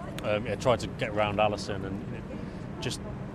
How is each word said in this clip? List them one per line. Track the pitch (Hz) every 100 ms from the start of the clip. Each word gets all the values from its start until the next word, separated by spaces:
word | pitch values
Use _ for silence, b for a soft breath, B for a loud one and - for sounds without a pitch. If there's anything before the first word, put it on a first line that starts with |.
| B B
um, | 117 104 113
yeah, | 101
tried | 127 110
to | 110
get | - 120 104
round | 104 101
Alisson, | 107 101 104 98 95
and | 98 - - - - B B B -
just, | 127 - - - -